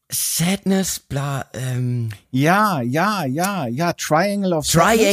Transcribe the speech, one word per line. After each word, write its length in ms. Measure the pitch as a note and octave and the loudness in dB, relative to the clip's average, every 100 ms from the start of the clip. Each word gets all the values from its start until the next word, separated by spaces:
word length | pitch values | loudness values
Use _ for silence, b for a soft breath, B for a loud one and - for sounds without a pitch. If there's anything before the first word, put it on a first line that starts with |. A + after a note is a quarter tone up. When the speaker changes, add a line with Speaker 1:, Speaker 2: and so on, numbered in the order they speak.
| - | -10
Speaker 1:
Sadness, 840 | - - - E3+ G3 F#3+ F#3+ F#3 - | -6 -4 -2 0 0 0 0 0 -6
bla, 460 | - C3+ C#3 C3+ - | -8 -6 -4 -6 -8
ähm. 560 | - B2+ B2 B2 B2 A2+ G#2 - | -8 -6 -4 -2 -2 -4 -8 -4
Speaker 2:
Ja, 520 | B2+ D3+ F#3+ G#3+ D#3 | 0 2 4 2 0
ja, 420 | A#2+ D3 G3 G#3 | -2 0 0 -2
ja, 420 | C#3 C#3+ F#3+ G3 B2 | -4 -2 -2 -2 -4
ja, 280 | B2 E3+ | -2 -2
Triangle 580 | - - D#3 G3+ G3+ F#3 | -2 0 2 2 0 0
of 140 | D#3+ C#3 | 0 2
Speaker 1:
Triangle 380 | E3 F3 A3+ G3+ | 4 4 4 4